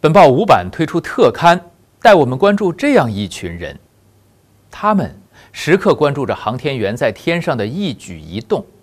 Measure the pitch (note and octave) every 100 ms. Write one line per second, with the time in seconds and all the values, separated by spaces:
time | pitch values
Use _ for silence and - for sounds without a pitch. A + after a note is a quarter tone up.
0 | D#3+ D#3+ D#3+ B2+ G#3 A2+ F2+ - D#3+ E3+
1 | - - D#3+ - E3+ F3 - _ _ _
2 | G#3 G3 B2+ C3 G3 G3+ G3 E3 C#4+ B3+
3 | B2+ G2+ G2+ - F2+ E2+ D#2+ C#2+ _ _
4 | _ _ _ _ _ _ _ - G#3 G#3
5 | G#2 - _ _ - - - F#3+ G3 C3
6 | D3 C#3 A#2+ G2+ - B2 D3+ C3 G2 G#2+
7 | C3 G2+ - E3+ E3+ C3 G#2 D#3 G3 A2
8 | - E2+ D#2 F#2 A2 - G3+ _